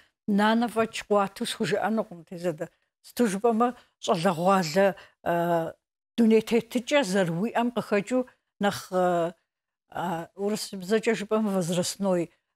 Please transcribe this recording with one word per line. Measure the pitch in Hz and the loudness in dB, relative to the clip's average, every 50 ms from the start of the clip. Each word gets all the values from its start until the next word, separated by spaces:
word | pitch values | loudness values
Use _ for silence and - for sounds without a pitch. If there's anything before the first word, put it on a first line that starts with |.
| _ _ _ _ _ - | _ _ _ _ _ 0
нанэ | 202 196 208 214 226 233 240 233 | 2 2 4 4 4 2 0 0
фӏэкӏ | - 226 226 220 - - - | 0 0 -2 -2 -2 -8 -4
къуату | - 202 202 196 190 - - 233 | 0 2 2 2 0 -4 -6 -8
схужыӏэнукъым, | - - - 220 151 190 - - 196 220 226 202 - 175 170 160 | -6 -4 -4 -2 -2 0 0 0 0 0 -2 -2 -4 -8 -18 -18
тезэдэ. | - 196 170 170 180 156 156 175 156 _ _ _ _ _ _ | -16 -12 -6 -4 -4 -4 -4 -6 -12 _ _ _ _ _ _
Сыту | _ - - - 240 | _ -8 -2 0 0
жыпӏэмэ, | 220 180 196 214 233 226 214 240 247 240 - - _ _ | 0 0 0 0 2 2 2 2 0 0 -4 -14 _ _
щӏалэгъуалэ, | _ - - 226 180 160 202 175 151 175 185 196 185 180 156 147 190 196 196 190 - - - _ _ | _ -4 -2 0 2 2 0 0 2 2 2 4 2 2 0 2 4 4 4 2 -2 -8 -20 _ _
э, | - 175 170 170 170 175 175 170 165 160 - _ _ _ _ _ _ _ _ - | -4 -2 0 0 2 2 0 0 0 -2 -8 _ _ _ _ _ _ _ _ 2
дуней | 233 220 220 220 220 | 4 6 6 4 4
тетыкӏэ | - 220 233 - - - 247 226 - 294 285 269 | 2 0 0 0 -2 -4 -6 -4 0 0 0 0
зэрыуиӏэм | 185 180 202 190 165 165 165 202 233 - - 240 247 240 | 2 0 0 0 0 0 -2 -4 -2 -2 -2 -2 -2 -2
къыхэкӏыу | 214 - - 214 202 202 - 247 254 247 - - _ _ _ _ - | -4 -4 -2 -2 -2 -2 0 -2 -2 -2 -4 -8 _ _ _ _ -4
нэхъ, | 202 202 - - - - | -2 -2 -2 -4 -6 -4
э, | 185 185 180 180 175 175 165 170 180 _ _ _ _ _ _ _ _ _ _ _ - | -2 0 2 2 2 0 0 -2 -4 _ _ _ _ _ _ _ _ _ _ _ -10
а, | - 165 180 180 165 170 - _ | -8 -6 -4 -6 -6 -8 -10 _
урыс | - 196 202 214 - - - | -6 -4 -4 -4 -4 -6 -8
бзэкӏэ | - 196 185 175 220 220 220 240 226 | -12 -10 -6 -2 -2 0 2 0 -2
жыпӏэмэ, | 175 202 - 220 220 220 208 | -2 -2 -2 0 0 0 0
возрастной | 196 190 175 156 180 170 175 - - - 196 196 185 175 165 - _ _ _ _ _ | 0 0 0 0 0 -2 -2 -2 -4 -4 0 0 0 0 0 -4 _ _ _ _ _